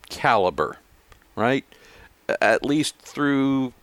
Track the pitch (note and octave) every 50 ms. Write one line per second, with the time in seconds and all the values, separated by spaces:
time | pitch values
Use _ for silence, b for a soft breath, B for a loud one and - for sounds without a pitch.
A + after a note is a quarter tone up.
0 | - - - - - C#3+ A#2+ G#2 F#2 F2+ D2+ D2 D2+ - - - _ _ _ _
1 | _ _ - _ _ _ - - G#2+ A#2+ C3+ - - _ B B B B B B
2 | B B B _ _ - - - - G#2+ A2+ - - C3 C#3+ D#3 C#3+ - - _
3 | - - - D3 D3 C#3+ C#3 C#3 C3+ C#3 C3+ C3+ C3 B2 - _